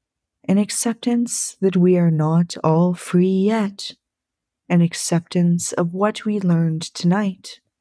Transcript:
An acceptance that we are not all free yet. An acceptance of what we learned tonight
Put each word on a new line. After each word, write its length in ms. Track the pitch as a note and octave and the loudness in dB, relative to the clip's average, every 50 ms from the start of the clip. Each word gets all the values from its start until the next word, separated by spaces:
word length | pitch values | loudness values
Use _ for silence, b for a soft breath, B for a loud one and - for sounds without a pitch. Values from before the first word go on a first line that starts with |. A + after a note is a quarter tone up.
| _ _ _ _ _ _ _ _ - | _ _ _ _ _ _ _ _ -4
An 160 | - F#3+ G3+ | 0 0 0
acceptance 1000 | G#3 - - - - A#3 A3+ - - B3 A#3+ A#3+ A#3+ A#3+ - - - - - - | 2 0 -4 -4 -2 -4 -4 -2 -2 -2 0 0 -2 -2 -4 -8 -8 -10 -8 -2
that 160 | F#3+ F#3+ F#3 | -2 0 2
we 220 | F#3 F3 F3+ F3+ | 4 4 4 4
are 140 | F3+ F3 E3+ | 4 4 2
not 440 | D#3+ D3+ D3+ D#3 E3 E3+ F3 E3+ - - - | 2 2 0 2 2 2 0 0 -4 -4 0
all 300 | D#3+ D#3+ E3 F3 F3+ F3+ | 2 2 4 2 2 0
free 520 | - - - - F3 F3+ F#3+ F#3+ F#3+ F#3+ | -4 -6 0 2 2 2 4 2 2 2
yet. 480 | G#3 A3+ A3+ G#3 G3+ G3+ - - - - _ _ _ _ _ _ _ _ _ _ _ _ _ _ - | 2 0 0 -2 -4 -6 -10 -16 -16 -16 _ _ _ _ _ _ _ _ _ _ _ _ _ _ 0
An 120 | F3 F3 | 2 2
acceptance 880 | E3+ E3 - - - - E3+ E3 E3+ - - F3+ F3 F3 F3 E3+ - - | 2 2 0 -6 -6 -2 -2 -2 -2 -2 -2 0 2 2 2 0 -2 -4
of 240 | - - F3 E3+ F3+ | -4 -2 -2 -2 -2
what 280 | F#3 G3+ G#3+ G#3+ - - | -2 -2 -2 -2 -4 -6
we 160 | G#3+ G#3 G#3 | -4 -4 -2
learned 440 | F#3+ F3+ E3+ E3 E3 D#3+ D#3+ D#3+ E3+ | 0 0 2 2 0 0 -2 -4 -8
tonight 760 | - - - - E3+ F#3 G#3 G#3 F#3+ F#3 - - - - _ _ _ _ _ | -10 -12 -2 0 0 0 2 0 -4 -6 -8 -16 -20 -20 _ _ _ _ _